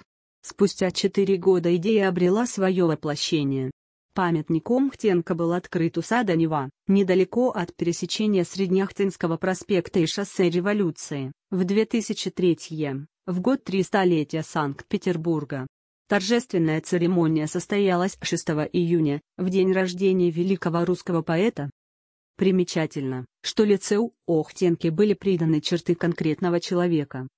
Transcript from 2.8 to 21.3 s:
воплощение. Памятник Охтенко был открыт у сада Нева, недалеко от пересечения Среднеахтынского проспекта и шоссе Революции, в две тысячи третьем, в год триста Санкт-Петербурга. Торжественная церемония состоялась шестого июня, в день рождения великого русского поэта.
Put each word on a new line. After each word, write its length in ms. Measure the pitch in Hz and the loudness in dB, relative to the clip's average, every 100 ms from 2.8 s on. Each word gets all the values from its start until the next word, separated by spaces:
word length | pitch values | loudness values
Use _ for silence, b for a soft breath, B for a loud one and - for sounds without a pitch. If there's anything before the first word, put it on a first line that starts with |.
| 175 | 2
воплощение. 840 | 147 151 143 - 160 139 135 131 - _ _ _ | 0 -4 -4 -2 0 0 -2 -4 -8 _ _ _
Памятник 560 | - 180 165 156 160 - | -2 0 0 0 -2 0
Охтенко 640 | 247 269 - 214 175 - | 0 0 0 0 0 0
был 200 | 170 170 | -2 0
открыт 420 | 180 - 185 165 170 | -2 -2 -2 -2 -2
у 60 | |
сада 340 | 165 233 220 165 | -2 0 0 0
Нева, 320 | 160 156 135 - - | 0 -2 -6 -6 0
недалеко 600 | 196 190 190 180 233 254 | 2 4 2 2 2 0
от 260 | 208 170 | -2 -6
пересечения 680 | - 170 170 175 - 214 196 | -4 -4 -4 -4 -2 0 0
Среднеахтынского 960 | 170 180 190 185 190 - 196 - 175 165 | 0 -2 0 0 0 -2 -4 -2 -4 -2
проспекта 600 | 185 185 - 190 - 190 | -2 -4 -2 -2 0 0
и 60 | 160 | 0
шоссе 440 | - 202 - 180 | -2 -4 0 0
Революции, 840 | 175 190 208 180 - - 143 131 - _ | 2 0 0 0 -4 -8 -8 -8 -10 _
в 140 | 185 | -2
две 220 | 185 202 220 | 0 0 0
тысячи 420 | 233 - 202 185 | -2 -4 -6 -6
третьем, 800 | - 180 160 - 156 147 135 147 _ | 0 0 0 -4 -6 -6 -6 -10 _
в 160 | - 180 | -8 -4
год 240 | 214 269 | -2 -2
триста 400 | - 190 180 202 185 165 143 160 | -2 -2 0 2 2 2 0 -4
Санкт-Петербурга. 1200 | 156 165 147 139 - 208 190 170 165 160 143 139 131 _ _ _ - | -4 -4 -4 -6 -6 -4 -2 -4 -2 -4 -4 -8 -10 _ _ _ -2
Торжественная 760 | 202 190 240 - 190 160 156 | -2 0 0 0 0 0 0
церемония 640 | - 180 175 180 160 160 156 | -2 0 2 2 2 2 -2
состоялась 720 | 180 - 202 196 175 190 - | -4 -4 0 2 2 -2 -4
шестого 440 | - 170 - 151 | -4 -4 -2 -2
июня, 580 | 151 180 170 170 156 143 - - | -2 0 2 2 2 -2 -6 -6
в 100 | 180 | -2
день 240 | 185 185 | 2 2
рождения 580 | 185 185 180 196 185 175 | 2 0 0 2 4 2
великого 540 | 165 185 190 175 170 | 2 0 0 0 0
русского 380 | 175 180 - 170 | 0 -2 -2 -2
поэта. 480 | 160 | 0